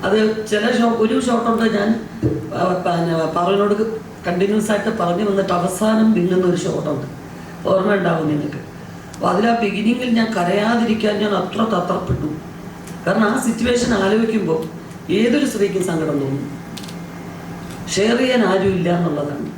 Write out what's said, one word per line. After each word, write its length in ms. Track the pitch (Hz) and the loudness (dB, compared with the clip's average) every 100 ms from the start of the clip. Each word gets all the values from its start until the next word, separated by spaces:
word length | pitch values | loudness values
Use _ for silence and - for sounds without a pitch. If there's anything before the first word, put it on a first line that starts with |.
| 190 | 2
അത് 420 | 220 214 220 - | 4 2 0 -2
ചില 300 | 208 233 226 | 0 2 2
ഷോ-, 200 | 233 226 | 2 4
ഒരു 240 | 220 262 | 2 2
ഷോട്ടുണ്ട് 560 | 240 233 233 226 226 202 | 2 2 2 2 2 2
ഞാൻ, 120 | 214 226 - - - - - | 2 0 -2 -2 -2 -2 -6
ആ, 100 | 185 185 | -2 0
പിന്നെ 520 | 175 180 170 170 160 156 | 0 0 0 0 0 0
പാറുവിനോട് 800 | 175 175 202 202 208 220 - - - 180 | 0 2 2 2 2 0 -4 -10 -8 -4
കണ്ടിന്യൂസ് 440 | 180 196 214 214 | 0 2 2 2
ആയിട്ട് 260 | 202 220 - | 0 0 0
പറഞ്ഞു 300 | 175 175 214 | 0 0 2
വന്നിട്ട് 240 | 196 185 | 0 2
അവസാനം 600 | 175 185 - 220 220 220 | 0 0 0 2 4 4
വിങ്ങുന്ന 320 | 180 175 185 180 | 4 4 4 2
ഒരു 100 | - | 2
ഷോട്ടുണ്ട്, 500 | - 156 151 135 - - - - - - - | 0 -2 -2 -4 -6 -12 -14 -16 -16 -8 0
ഓർമ്മ 260 | 190 196 | 2 2
ഉണ്ടാവും 340 | 202 175 160 151 | 2 2 0 0
നിങ്ങൾക്ക്. 340 | 143 - - - - - - - | 0 -2 -8 -12 -16 -16 -16 -16
അപ്പൊ 140 | - - | -4 0
അതിൽ 200 | 175 233 | 2 2
ആ 120 | 233 | 2
ബിഗിനിങ്ങിൽ 500 | 208 185 226 254 254 | 0 0 0 0 2
ഞാൻ 240 | 226 226 | 2 2
കരയാതിരിക്കാൻ 840 | 185 175 202 214 233 226 214 208 202 | 0 2 2 2 2 2 2 0 0
ഞാൻ 140 | 208 | 0
അത്ര 260 | 190 - 220 | 0 -2 -2
തത്രപ്പെട്ടു. 720 | 220 185 180 180 175 - 151 - - - - - - - 175 | 0 0 0 -2 -2 -2 -2 -6 -10 -14 -14 -16 -14 -6 -2
കാരണം 160 | 208 | 2
ആ 200 | 220 262 | 2 2
സിറ്റുവേഷൻ 500 | 233 226 240 240 226 | 0 0 0 2 2
ആലോചിക്കുമ്പോൾ 680 | 202 190 220 226 214 170 160 - - - - - | 2 2 2 2 0 0 -2 -4 -12 -14 -14 -2
ഏതൊരു 340 | 190 233 294 277 | 2 4 4 0
സ്ത്രീക്കും 380 | 208 196 185 | 0 0 0
സങ്കടം 360 | 180 160 156 143 | -2 0 0 -2
തോന്നും, 320 | 135 139 - - - - - - - - - - - - - - - - | -2 -4 -6 -10 -12 -12 -12 -12 -12 -12 -12 -12 -12 -12 -12 -12 -6 0
ഷെയർ 220 | 220 240 | 2 2
ചെയ്യാൻ 260 | 254 247 196 | 2 2 2
ആരും 280 | 190 196 | 2 2
ഇല്ല 240 | 180 170 175 | 2 2 2
എന്നുള്ളതാണ്. 520 | 165 147 143 143 - | 0 -2 -4 -6 -8